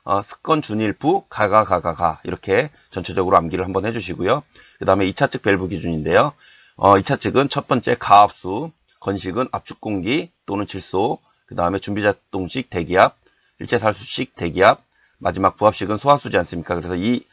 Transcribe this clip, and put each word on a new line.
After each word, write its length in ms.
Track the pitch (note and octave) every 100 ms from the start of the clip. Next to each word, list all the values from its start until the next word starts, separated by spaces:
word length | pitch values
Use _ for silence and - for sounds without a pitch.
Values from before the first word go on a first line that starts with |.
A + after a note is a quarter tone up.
어, 180 | - G2
습건 400 | G#2 - - D#3
준일부, 600 | - G#2+ A2 G2 C#3+ F#3+ -
가가가가가 920 | - G#2 G#2 G2 F2+ E2+ E2 F2 D#2+
이렇게 480 | - F2 - G2 D3 - _
전체적으로 460 | - F2 F#2 F2+ F#2+
암기를 280 | E2 F2
한번 220 | F#2 F#2+ G#2
해주시고요. 560 | A#2 F2+ F2 F2+ C3+ - - - _
그 60 |
다음에 220 | F#2+ G2 F#2+
이 80 |
차 120 | - C#3
측 160 | -
밸브 260 | A2 G2 F#2
기준인데요. 640 | F2 E2+ E2 D2+ F2+ C#3+ - _ _ _ -
어, 220 | F#2+ G2
이 40 |
차 140 | - C3+
측은 320 | G#2+ A#2 C#3
첫 180 | - -
번째 300 | C3 - B2
가압수, 720 | - G2+ G#2 - F#2 G2+ D#3+ - _ _
건식은 480 | - G2 F#2 F#2 B2+
압축 280 | G2 - -
공기 500 | A2 G2+ F2 C#3+ F3 _ -
또는 200 | G2+ G2+
질소, 520 | G2 - F#2 A2+ E3 _ _ _
그 80 |
다음에 240 | F#2 F2 F#2+
준비작동식 920 | - G2+ G#2 G2 _ F#2+ F2+ - -
대기압, 460 | F2+ D#2+ F2+ B2 - _ _ _ -
일제살수식 760 | - A#2+ A2 G2 A#2+ - - -
대기압, 440 | F2 F2 G2 C#3 _ _ _ _
마지막 380 | F2+ F2+ F#2+ -
부합식은 400 | G#2 G#2 F#2+ G#2
소화수지 400 | C#3 C#3+ A#2 F#2+
않습니까? 360 | F2 E2+ D#2+
그래서 200 | F2 E2+
이 300 | F2+ G2+ B2 -